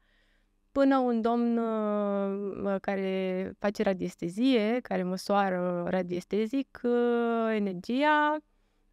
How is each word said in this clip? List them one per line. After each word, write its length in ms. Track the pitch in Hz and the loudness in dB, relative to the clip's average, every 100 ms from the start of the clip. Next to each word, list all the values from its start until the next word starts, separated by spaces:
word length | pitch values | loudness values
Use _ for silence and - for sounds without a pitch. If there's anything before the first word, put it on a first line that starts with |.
| _ _ _ _ _ _ _ | _ _ _ _ _ _ _
până 260 | 277 277 269 | 2 4 4
un 220 | 247 233 | 4 2
domn, 360 | 226 240 233 233 | 2 2 2 0
uh, 1160 | 226 220 214 208 202 202 196 196 202 - 196 196 | 0 -2 0 0 0 0 -2 -2 -6 -4 -4 -2
care 720 | - 196 190 190 185 185 190 196 | -2 -2 -2 -2 -2 -2 -6 -4
face 240 | 208 208 | -2 0
radiestezie, 1000 | 214 185 175 - 170 190 262 247 208 247 | 0 0 -4 -6 -8 0 2 4 2 -2
care 200 | - 185 | -2 -4
măsoară 840 | 180 185 - 202 196 180 180 175 175 | -2 -4 0 2 2 0 -2 -2 -2
radiestezic, 920 | 185 180 175 - 202 220 277 269 - | -2 -2 -6 -4 -2 0 -2 -4 -4
uh, 680 | 240 240 240 240 233 233 226 | 0 2 2 2 0 0 0
energia, 840 | 220 202 180 - 247 302 302 302 302 - _ _ _ _ | 0 -2 -4 -4 0 2 4 2 0 -6 _ _ _ _